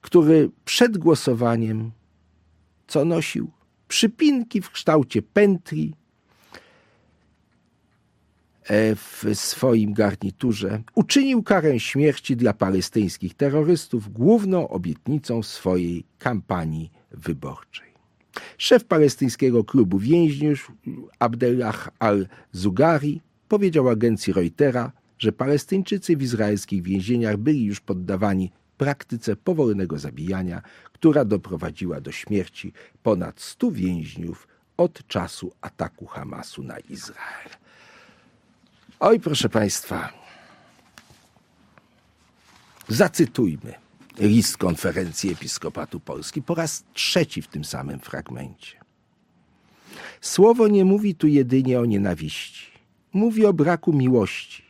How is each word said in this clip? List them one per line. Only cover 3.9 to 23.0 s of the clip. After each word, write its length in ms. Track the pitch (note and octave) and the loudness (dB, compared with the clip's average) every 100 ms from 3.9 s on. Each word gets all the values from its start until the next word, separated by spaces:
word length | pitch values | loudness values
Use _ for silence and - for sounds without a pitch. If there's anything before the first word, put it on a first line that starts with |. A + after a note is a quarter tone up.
| - A3+ - D#4 C4+ A#3 G#3 | 0 0 2 2 2 -2 -6
w 100 | F3+ | -6
kształcie 500 | - - D#3 B2+ G#2+ | -4 2 2 2 -2
pętli, 720 | - - G3+ F3+ - D#3 D#3 - _ _ _ _ _ - _ _ _ _ _ _ _ _ _ _ _ _ _ _ _ _ _ _ _ _ | 0 4 4 2 -4 -6 -6 -8 _ _ _ _ _ -20 _ _ _ _ _ _ _ _ _ _ _ _ _ _ _ _ _ _ _ _
e, 320 | - G#2 A2 G#2 | 0 2 2 0
w 280 | - - G#2+ | -6 -8 -4
swoim 600 | G#2 - - B2+ A#2 G#2 | -4 -4 -2 2 4 2
garniturze, 880 | G#2 G#2 G2+ G2 - B2+ G#2 G2 G#2+ - - | 2 0 0 -8 -4 -4 -2 -4 -6 -4 0
uczynił 480 | - C#4+ C4+ B3 | 2 2 2 0
karę 360 | - G3 D3+ B2 | 2 2 2 0
śmierci 560 | - C3 D3+ C3+ - B2 | -2 2 2 2 -4 0
dla 180 | A#2+ | 0
palestyńskich 800 | G#2 F#2+ F#2+ - A2 F#2+ - F2+ | 2 0 0 0 -2 -2 -4 -12
terrorystów 800 | - C#3+ D3 D3+ E3+ - A#2+ G#2 | -2 0 2 2 0 0 -6 -6
główną 540 | G#2 C#3 A3+ G3 F#3 - | 0 4 4 4 -2 -2
obietnicą 760 | - F2 D2+ - D3 - A#2 | -4 -6 -6 -4 -4 -2 -6
swojej 640 | A2 - F#2+ F#2 F2 E2+ - _ | -6 -6 0 0 0 -6 -10 _
kampanii 720 | C#3 G#2+ - F#2 D#2+ D#2 D#2+ _ _ | -4 -4 -4 -4 -4 -6 -10 _ _
wyborczej. 760 | - D#2+ D2 - - - - - _ _ _ _ - - - | -14 -8 -8 -8 -16 -20 -20 -20 _ _ _ _ -20 -20 -8
Szef 260 | - B3 | 2 2
palestyńskiego 800 | - E3 D3 - C3 - C3 A#2+ | 4 4 4 2 -4 0 2 2
klubu 360 | G#2 C3+ G2 G2 | 2 2 4 2
więźniów 720 | A2 E3+ E3 C#3+ D3+ C#3 - - - - - _ | 2 2 2 0 -2 -2 -6 -18 -16 -16 -18 _
Abdellah 680 | A#2+ A#2 B2 B2 A2+ - - _ | -2 0 0 0 -2 -6 -12 _
al-Zugari 1200 | A2+ G2+ F#2+ - _ F#2 G2 F#2 D#3 D#3 | 0 0 -2 -10 _ -4 -2 2 2 2